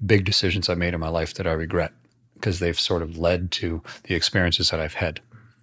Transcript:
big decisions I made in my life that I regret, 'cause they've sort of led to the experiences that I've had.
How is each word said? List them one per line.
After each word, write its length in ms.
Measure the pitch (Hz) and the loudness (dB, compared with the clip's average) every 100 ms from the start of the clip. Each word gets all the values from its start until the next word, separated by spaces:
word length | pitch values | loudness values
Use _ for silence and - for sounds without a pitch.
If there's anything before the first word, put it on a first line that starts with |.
big 200 | 107 104 | 4 4
decisions 440 | 95 - 95 90 90 | 6 2 2 0 0
I 60 | |
made 200 | 87 87 | 0 0
in 60 | 85 | 0
my 80 | 80 | 0
life 260 | 82 76 | -2 -2
that 120 | - 87 | -2 -2
I 60 | |
regret, 400 | 80 82 - 78 _ _ _ _ - | -2 0 -2 -2 _ _ _ _ -6
'cause 200 | 104 87 | -2 0
they've 180 | 87 82 | 0 0
sort 240 | - 87 | 0 -2
of 160 | 80 82 | -2 0
led 320 | 85 90 90 | 2 2 0
to 300 | - 87 80 - - | -4 -4 -6 -8 -14
the 100 | - | -4
experiences 560 | 87 - 98 87 - - | -2 0 2 2 2 0
that 80 | 80 | -2
I've 160 | 78 | -4
had. 260 | - 82 73 _ - - _ | -4 -6 -6 _ -20 -20 _